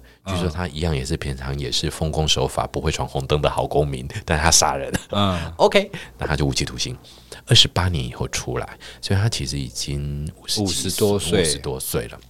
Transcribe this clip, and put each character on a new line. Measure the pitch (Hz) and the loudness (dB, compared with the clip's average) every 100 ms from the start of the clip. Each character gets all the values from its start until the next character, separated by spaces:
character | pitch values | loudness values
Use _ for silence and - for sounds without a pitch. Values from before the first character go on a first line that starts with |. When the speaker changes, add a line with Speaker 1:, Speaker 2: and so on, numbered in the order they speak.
| - - | -18 -14
Speaker 1:
嗯。 | - | -6
Speaker 2:
据 | 90 | -2
说 | 90 | -2
他 | 78 90 | -2 -4
一 | 76 | -2
样 | 82 | 0
也 | 73 | 0
是 | 67 78 | 0 -2
平 | 73 | -2
常 | 65 65 71 | -4 -4 -4
也 | 62 | -2
是 | - 73 | -2 -2
奉 | - 80 | -2 -2
公 | 76 76 | 2 2
守 | 65 65 | 2 0
法、 | - - | 0 -2
不 | 69 | -2
会 | 76 | -2
闯 | - - | -2 -2
红 | 71 67 | -4 0
灯 | 76 | 2
的 | 71 | 2
好 | - - | 2 0
公 | 71 73 | 0 0
民， | 64 65 - - | -2 -8 -6 0
但 | 76 | 2
他 | 80 | 6
杀 | - 78 69 | 6 6 2
人。 | 65 - - | -4 -6 -2
Speaker 1:
嗯。 | 101 101 87 82 | 0 2 0 -4
Speaker 2:
<laughs> | - | 2
OK， | 202 208 214 - - - | 4 4 2 -6 -14 -6
那 | - | -2
他 | 73 | 0
就 | |
无 | 69 | 0
期 | 65 73 | 0 -2
徒 | 64 | -4
刑， | - 64 - - - - - | -6 -8 -14 -20 -20 -16 4
二 | |
十 | 127 - | 6 6
八 | - 92 | 2 0
年 | 80 | 0
以 | 62 | -2
后 | - 62 | -4 -6
出 | - - 123 | -4 -6 -6
来， | - - - - | -8 -12 -18 -10
所 | - 98 | 0 2
以 | |
他 | 113 | 2
其 | - 69 | 0 -2
实 | 71 | -4
已 | 64 | -4
经 | - - 71 71 71 76 - | -6 -4 -4 -4 -4 -6 -8
五 | - | -4
十 | - 98 | 0 0
几 | |
岁， | |
Speaker 1:
五 | 82 92 | 0 -2
十 | 85 | 2
多 | 104 101 | 2 2
岁。 | 82 98 | 2 2
Speaker 2:
五 | 80 | 2
十 | 69 | 0
多 | 73 65 | -4 -6
岁 | - - 57 | -4 -4 -4
了。 | - - | -10 -20